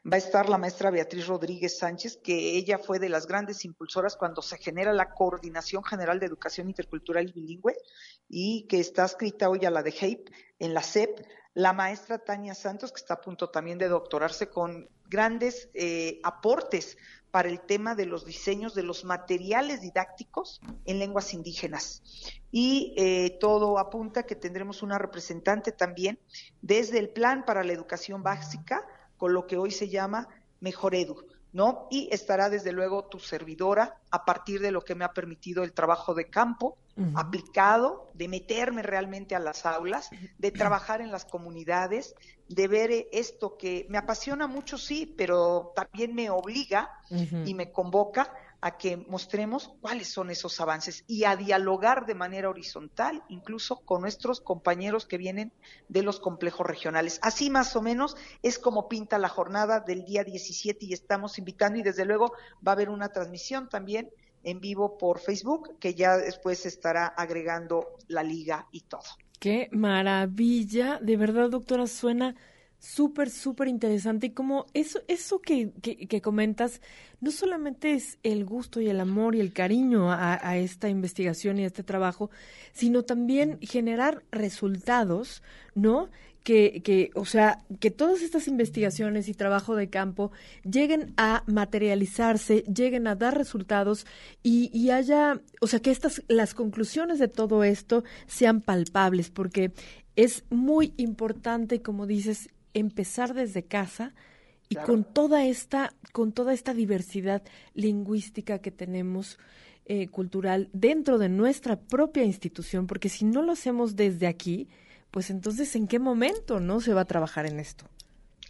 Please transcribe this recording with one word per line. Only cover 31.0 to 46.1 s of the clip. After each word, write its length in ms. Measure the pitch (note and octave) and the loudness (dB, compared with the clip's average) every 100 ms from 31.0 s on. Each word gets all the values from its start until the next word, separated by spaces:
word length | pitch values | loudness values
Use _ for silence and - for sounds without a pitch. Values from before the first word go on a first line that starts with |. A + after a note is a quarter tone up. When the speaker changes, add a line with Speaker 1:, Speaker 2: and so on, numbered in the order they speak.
| F3 - - _ _ | 0 -6 -16 _ _
Speaker 1:
¿no? 340 | F3+ G#3+ B3+ - | 2 2 2 -4
Y 180 | C4+ - | -6 -2
estará 380 | G#3 - F#3+ G3+ | -4 0 2 2
desde 220 | G#3 F#3 | 0 -4
luego 340 | F#3 F#3+ G3 G3 | -2 -2 -2 -6
tu 140 | F#3 | -16
servidora 800 | - D#3 D#3+ D#3+ F#3 G3+ A3+ - _ | -10 -10 -10 -2 2 4 2 -4 _
a 140 | F3 - | -2 0
partir 360 | F3 - G3 | -2 -4 -4
de 100 | G3+ | -2
lo 120 | F#3 | -4
que 120 | - F3 | -6 -6
me 100 | F3 | -4
ha 80 | |
permitido 500 | - F3 E3 F3+ F3+ | -6 -8 -12 -6 -2
el 100 | F3 | -2
trabajo 400 | - D#3+ E3 - | 0 2 2 2
de 160 | E3 E3 | -4 0
campo, 480 | G#3 A#3+ A#3 B3+ - _ - | 2 2 2 -4 -6 _ -4
Speaker 2:
Ujú. 160 | F3+ | -2
Speaker 1:
aplicado, 960 | D3+ D#3+ F#3 - - G3 A3+ C4 G4 - D#3+ | -2 -4 -6 -2 4 6 6 4 -2 -14 -10
de 120 | E3+ | -8
meterme 540 | F#3 - A3+ B3+ A#3 | -8 -4 -2 -2 -2
realmente 540 | G#3 F#3+ G3 G3 G3 F#3 | -2 -4 -4 -10 -4 -4
a 40 | |
las 280 | D#3 D3+ E3+ | -4 -4 -4
aulas, 420 | E3 F3 F#3+ - F#3+ F#3 - | -2 -4 -6 -8 -16 -18 -4
de 100 | G3 | -4
trabajar 500 | G3 G#3 G3 - A3 | 0 2 2 0 -6
en 120 | A3+ | -4
las 140 | F#3+ - | -10 -10
comunidades, 920 | F3 E3+ E3 D#3+ F3 F#3 A3 - - - _ - | -12 -10 -10 -2 0 0 -4 -6 -18 -20 _ -4
de 180 | F#3 G3 | 0 4
ver, 220 | G#3+ A3+ | 4 2
eh, 180 | A#3 - | 0 -2
esto 440 | G#3+ A#3 - G3+ - | -4 -6 -6 -8 -6
que 300 | F#3 F3+ F3+ | -6 -6 -4
me 100 | G#3 | -4
apasiona 480 | G3+ A3 - C#4+ D4 | -2 -6 -4 -4 -4
mucho, 320 | C4+ C#4+ C#4 | -6 -10 -12
sí, 340 | - D4 D#4+ - | -8 -6 -8 -4
pero 580 | F3+ F3 E3+ F3 F3 - | 2 4 4 2 -2 -6
también 400 | F#3+ G3 A#3 | -6 -6 -4